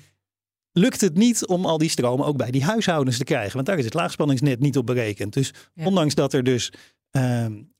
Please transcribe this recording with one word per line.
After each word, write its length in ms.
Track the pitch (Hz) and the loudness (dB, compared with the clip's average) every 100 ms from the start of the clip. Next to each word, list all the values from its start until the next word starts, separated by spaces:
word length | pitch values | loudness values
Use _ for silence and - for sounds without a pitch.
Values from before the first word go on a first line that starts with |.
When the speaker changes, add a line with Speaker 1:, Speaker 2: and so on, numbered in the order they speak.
| - _ _ _ _ _ _ | -12 _ _ _ _ _ _
Speaker 1:
lukt 280 | 170 240 - | 2 2 2
het 140 | 196 | 0
niet 320 | 160 240 226 - | 4 4 2 -2
om 200 | 180 180 | -2 0
al 120 | 160 | 0
die 100 | 156 | 0
stroom 340 | - 123 127 | 0 0 0
ook 140 | 143 139 | -2 -2
bij 140 | 117 | 0
die 140 | 135 | 0
huishoudens 540 | 147 220 196 160 131 120 | 0 0 0 0 0 -2
te 60 | |
krijgen. 300 | 135 139 101 | -2 -2 -2
Want 120 | 127 135 | -4 -2
daar 120 | 185 | -2
is 60 | |
het 100 | 113 | -2
laagspanningsnet 680 | 156 170 - 151 131 143 120 | -4 -4 -2 0 2 2 2
niet 160 | 143 131 | 0 0
op 100 | 113 | 0
berekend. 460 | 123 110 101 104 | -2 -2 -4 -4
Dus 200 | 135 131 - - | -2 -4 -6 -20
Speaker 2:
Ja. 120 | - 175 | -6 0
Speaker 1:
ondanks 280 | 190 151 | 2 2
dat 180 | 156 139 | 2 0
er 100 | 139 | 0
dus, 280 | 127 123 - - - _ _ | 0 0 -2 -12 -20 _ _
ehm, 420 | 135 127 120 117 107 123 _ | -2 0 -2 -4 -8 -16 _